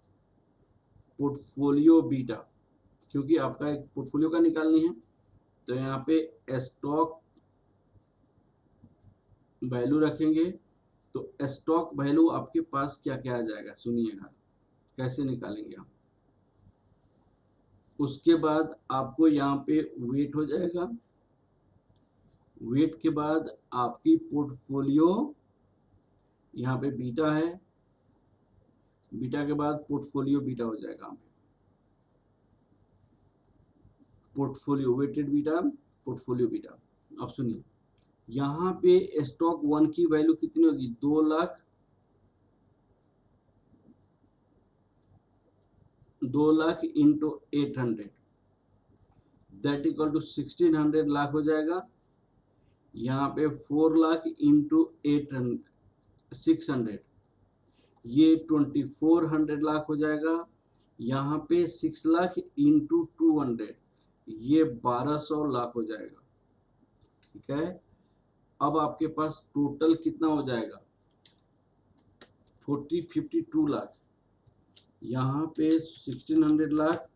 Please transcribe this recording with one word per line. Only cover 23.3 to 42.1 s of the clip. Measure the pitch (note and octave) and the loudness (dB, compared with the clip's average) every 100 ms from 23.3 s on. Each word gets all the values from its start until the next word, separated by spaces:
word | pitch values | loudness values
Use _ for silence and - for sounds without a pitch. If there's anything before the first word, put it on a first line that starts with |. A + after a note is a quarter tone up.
| D#3+ - - _ C3 | -2 -4 -10 _ -4
आपकी | B2 - D#3 D#3+ - | -4 -2 2 2 2
पोर्टफोलियो, | D3 C3+ C3 - C3+ C3+ C#3+ E3 G3+ D4 - _ _ _ _ _ _ _ _ _ _ _ | -4 -4 -6 -8 -4 0 4 4 2 -2 -8 _ _ _ _ _ _ _ _ _ _ _
यहाँ | - B2 B2+ | -8 -4 -2
पे | C3+ | -4
बीटा | A#2 B2 A#2 D3+ | -4 -4 -2 0
है, | D#3 E3 F3+ - _ _ _ _ _ _ _ _ _ _ _ _ _ _ | 0 -2 -4 -16 _ _ _ _ _ _ _ _ _ _ _ _ _ _
बीटा | - B2+ D3 C#3+ | -10 -6 -4 -4
के | |
बाद | D3 D3 D3 - | -2 -2 -4 -4
पोर्टफोलियो | C#3+ - C#3 C3+ C#3 | -6 -4 -4 0 0
बीटा | B2 A#2 | -2 -4
हो | A#2 G#2+ | -6 -6
जाएगा | - - - | -10 -14 -16
यहाँ | - | -20
पे, | _ _ _ _ _ _ _ _ _ _ _ _ _ _ _ _ _ _ _ _ _ _ _ _ _ _ _ _ _ _ _ - | _ _ _ _ _ _ _ _ _ _ _ _ _ _ _ _ _ _ _ _ _ _ _ _ _ _ _ _ _ _ _ -6
पोर्टफोलियो | C3+ - - C#3 C3 B2 | -6 -6 -4 -2 0 0
weighted | C#3 D3+ C#3+ | -2 -4 -2
बीटा, | C#3+ D3 E3 D4 - _ _ - | -2 0 0 0 -4 _ _ -10
पोर्टफोलियो | C3 - B2 A#2+ | -8 -4 -2 0
बीटा। | - - - _ _ _ | -2 -10 -20 _ _ _
अब | - - | -12 -10
सुनिए, | - B2 - - _ _ _ _ _ - | -6 -6 -6 -10 _ _ _ _ _ -10
यहाँ | A#2+ C#3 D3+ F3+ F3 | -6 -4 -2 -2 2
पे | F3+ F3+ F#3 D3+ C3+ | 6 6 4 -2 -4
stock | - E3 D#3+ D3 | -2 0 0 0
one | D3+ D#3 | 4 2
की | E3+ E3+ | 2 2
value | D#3 D#3+ - | 4 4 2
कितनी | D#3+ D#3+ E3 | 0 4 4
होगी? | C#3 B2+ A#2 | 4 -2 -4
दो | C#3+ D#3 | 0 2
लाख, | D#3 D#3 - - _ _ _ _ _ | 2 2 -2 -6 _ _ _ _ _